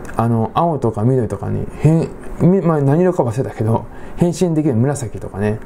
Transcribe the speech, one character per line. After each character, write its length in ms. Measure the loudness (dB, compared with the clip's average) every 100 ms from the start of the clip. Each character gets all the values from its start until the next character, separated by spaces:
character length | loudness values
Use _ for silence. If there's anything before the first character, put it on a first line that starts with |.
| -8 -2
あ 120 | 0
の、 220 | 0 0
青 240 | 0 0 0
と 140 | -2
か 100 | 0
緑 260 | 2 2 0
と 100 | -4
か 100 | -4
に 180 | -4 -6 0
変、 300 | 4 4 0 -6 -12 0
み-、 200 | 4 4
ま 120 | 2
あ、 60 | 2
何 220 | 4 4
色 100 | 4
か 80 | 2
忘 140 | 0 -2
れ 120 | -4
た 60 |
け 100 | -2
ど、 220 | 0 0 -4 -12 -8 0
変 120 | 0 2
身 160 | 0
で 80 | 2
き 60 | 2
る 60 |
紫 440 | 2 2 -2 -6 -10
と 100 | -10
か 100 | -4
ね、 200 | -2 -2